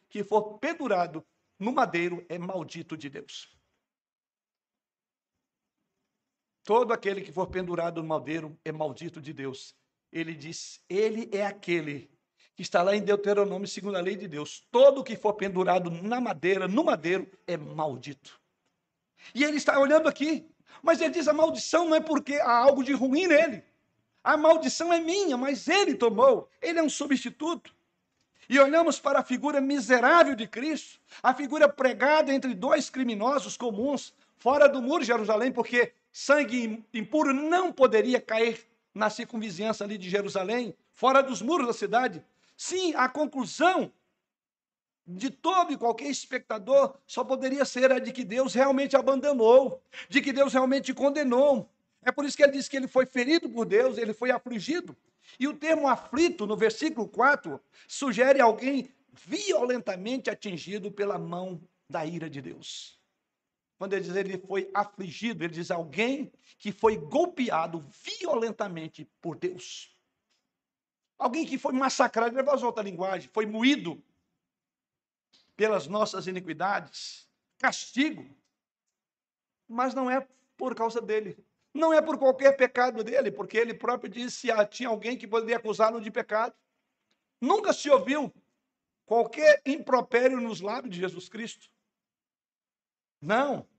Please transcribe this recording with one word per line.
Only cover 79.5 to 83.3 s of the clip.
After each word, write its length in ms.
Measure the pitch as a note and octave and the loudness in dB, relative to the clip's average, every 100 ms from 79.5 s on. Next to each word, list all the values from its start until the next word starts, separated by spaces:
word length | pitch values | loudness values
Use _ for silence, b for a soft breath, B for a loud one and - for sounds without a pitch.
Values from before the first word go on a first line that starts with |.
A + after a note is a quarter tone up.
| _ _ | _ _
Mas 280 | A#3 C4 | -4 -2
não 160 | B3 B3+ | -2 -2
é 180 | C4 C4 _ _ | -2 -4 _ _
por 200 | - B3+ | -8 -8
causa 260 | A3+ A3+ A3+ | -4 -4 -4
dele. 420 | G3 G#3+ G3+ - _ _ _ | -4 -4 -4 -14 _ _ _
Não 200 | D4 D#4+ | 0 4
é 80 | D#4 | 4
por 180 | D#4 C4 | 2 2
qualquer 380 | C4+ C4+ C#4 C#4 | 2 6 4 6
pecado 460 | B3 - B3 A3+ | 2 2 0 -2
dele, 300 | G#3+ C4+ A3 | -2 0 -2